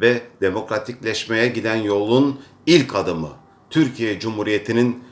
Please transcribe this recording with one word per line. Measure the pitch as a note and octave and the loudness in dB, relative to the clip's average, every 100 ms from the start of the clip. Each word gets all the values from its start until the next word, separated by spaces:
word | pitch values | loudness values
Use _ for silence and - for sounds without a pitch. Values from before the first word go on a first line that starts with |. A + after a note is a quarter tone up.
ve | A#2 A#2+ - - | 2 2 -4 -4
demokratikleşmeye | F#2+ G2+ A2 G#2+ - A#2+ A2 G#2+ - A2+ B2 | -2 -2 -4 -6 -6 -8 -6 -6 -2 2 2
giden | A2 A2 A2 | 0 -2 -2
yolun | G#2 G2+ G#2+ B2+ C#3+ C#3 - - D3+ | 0 0 2 2 2 -2 -14 -6 2
ilk | E3+ B2+ G2+ | 4 4 -2
adımı, | F2+ E2+ D2+ - _ _ _ | -2 -4 -8 -12 _ _ _
Türkiye | A2 B2+ B2+ A2+ F#2+ | 0 0 0 -4 -4
Cumhuriyeti'nin | A2 G#2+ G#2 G#2 A#2 A#2 B2 A#2+ - | -6 -4 -2 -2 0 2 2 -2 -12